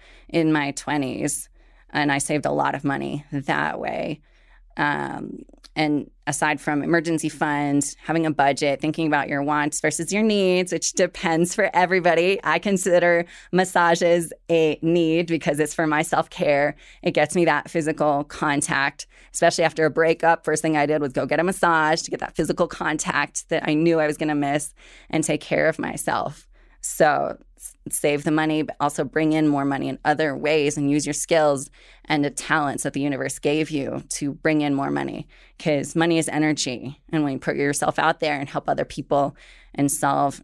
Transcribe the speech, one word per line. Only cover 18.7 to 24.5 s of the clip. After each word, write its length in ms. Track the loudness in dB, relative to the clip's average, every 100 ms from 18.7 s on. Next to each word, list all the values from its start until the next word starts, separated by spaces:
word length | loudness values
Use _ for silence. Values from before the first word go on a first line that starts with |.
| 0 -2 -4 -20 -20 -12
especially 320 | 2 2 4
after 200 | 0 2
a 60 | 0
breakup. 540 | 4 2 4 2 2
First 180 | 0 -2
thing 140 | 0 2
I 100 | 2
did 140 | 0
was 120 | 0
go 140 | -2 -2
get 120 | 0
a 40 |
massage 580 | 0 2 2 4 2 0
to 80 | 0
get 100 | -4
that 140 | -4
physical 320 | -4 -2 0 -2
contact 840 | -2 -4 -4 -2 -2 -2 -6 -4
that 120 | -2 0
I 60 |
knew 260 | 2 4 4
I 60 | 2
was 80 | 0
gonna 180 | -2
miss 400 | 0 0